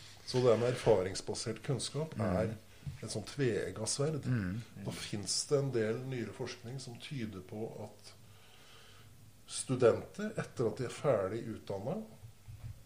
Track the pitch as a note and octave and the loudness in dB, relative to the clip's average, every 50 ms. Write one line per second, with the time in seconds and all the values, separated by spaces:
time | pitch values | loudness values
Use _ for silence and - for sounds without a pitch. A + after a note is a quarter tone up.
0 | - - - - - - - B2+ B2 B2 A2 G#2+ A#2+ B2 B2 - - A#2+ G#2+ F#2+ | -16 -16 -16 -14 -6 0 2 6 8 8 8 8 6 4 2 4 6 8 8 8
1 | F#2 G2 F#2+ - - - G#2 - - A2+ A2 - - - C3+ G#2+ - - - C#3 | 6 2 -2 -4 -4 -4 -4 -4 -2 -4 -4 -4 -2 -2 -2 0 -2 -2 -2 -4
2 | D#3+ - - A#2 G2+ F2+ F2 G2 A2 G#2+ G#2+ - - - - - - - - - | -4 -2 -2 0 2 2 4 4 2 2 -2 -6 -12 -18 -16 -12 -10 -10 -8 -8
3 | - A2+ - A2 G2+ - - C#3+ C#3 A#2+ G#2 F2+ - - F#2+ G#2 A2 - - - | -8 -6 -4 -4 -6 -4 0 2 2 4 4 2 0 -2 -4 -4 -2 -2 0 2
4 | C#3 D#3+ D#3+ C#3 - B2 B2+ A#2 F#2+ F2+ F#2+ A#2+ A2+ - - G2+ G2 - - - | 2 0 0 0 0 0 2 2 2 0 -2 -4 -6 -8 -10 -8 -6 -6 -6 -6
5 | - - A#2 G#2 F#2+ - - - - - D3 C#3 C#3 C3+ A#2+ A#2 G#2+ G#2+ A#2 B2+ | -6 -4 -4 -4 -2 0 -2 0 2 2 2 4 4 4 2 2 2 2 0 -2
6 | B2+ C3 B2 B2 A2 G#2 F#2+ - B2+ B2 - - - A#2 C3 C3+ - B2 A2+ A2+ | -2 -4 -4 -4 -4 -4 -6 -6 -6 -6 -8 -8 -10 -8 -8 -8 -8 -10 -12 -12
7 | - - D3+ B2+ A2 G#2 F#2+ F#2 F#2 - A2 G#2+ A2+ - - - G#2 G#2+ - - | -10 -8 -6 -4 -4 -4 -6 -8 -10 -8 -8 -6 -6 -6 -6 -8 -10 -12 -12 -16
8 | - - - - - - - - - - - - - - - - - - - - | -18 -18 -18 -18 -20 -20 -20 -20 -20 -20 -20 -20 -20 -20 -20 -20 -20 -20 -18 -18
9 | - - - - - - - - - - - - - - C3 A#2 A#2+ A2 G2 F#2+ | -18 -18 -18 -18 -20 -20 -20 -20 -14 -10 -8 -4 -2 0 4 8 8 8 8 6
10 | - - - - G#3 G#3+ - E3 C3 - - - A#2+ G#2+ - - B2 A2+ - - | 2 -6 -6 -6 -4 -4 -2 -2 -4 -2 0 0 0 0 0 -2 -4 -4 -4 0
11 | - D3+ B2 G2+ F#2+ F#2+ A2 A#2+ - A2+ G#2 F2+ - - G2+ F#2+ G2+ C3+ F#3 A3 | 4 4 4 4 4 2 -2 -2 -4 -6 -6 -6 -6 -6 -4 -4 -2 -4 -4 -4
12 | A3 - - - - - - - - - - - - - - - - | -6 -10 -14 -16 -18 -18 -18 -16 -16 -14 -14 -12 -10 -12 -12 -12 -16